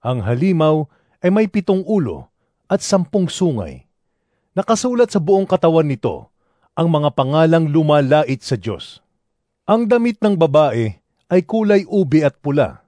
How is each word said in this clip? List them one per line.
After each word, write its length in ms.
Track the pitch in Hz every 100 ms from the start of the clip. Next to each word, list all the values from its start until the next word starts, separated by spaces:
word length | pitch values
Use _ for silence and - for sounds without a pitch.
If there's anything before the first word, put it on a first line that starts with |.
Ang 240 | 117 127
halimaw 640 | 98 123 185 175 156 156 147 _ _ _
ay 80 | 180
may 160 | 202
pitong 400 | 220 214 185 190
ulo 480 | 190 208 127 87 123 _ _ _
at 160 | _ 196
sampung 480 | - 196 175 202 180
sungay. 560 | - 180 123 85 78 _ _ _ _ _ _ _ -
Nakasulat 560 | - 226 254 240 -
sa 80 | 202
buong 240 | 156 196
katawan 400 | 190 185 170 160
nito 480 | 156 135 123 71 - _ _ _ _
ang 160 | - 170
mga 240 | 156 147
pangalang 560 | - 131 151 160 165 160
lumalait 720 | 151 151 147 135 151 135 131
sa 160 | - 123
Diyos. 480 | 113 92 - - _ _ _ _ _ _ -
Ang 160 | 220
damit 320 | 233 240 233 214
ng 160 | 214 196
babae 560 | 160 147 151 117 110 95 _ _ _
ay 120 | 180
kulay 400 | - 220 214 202
ube 400 | 185 208 165 156
at 160 | 147 -
pula. 400 | 143 139 120 -